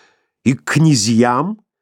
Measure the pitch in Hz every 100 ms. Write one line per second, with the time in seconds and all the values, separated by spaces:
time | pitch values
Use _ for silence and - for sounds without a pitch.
0 | _ _ _ _ 113 131 - 151 160 131
1 | 107 113 120 123 175 214 _ _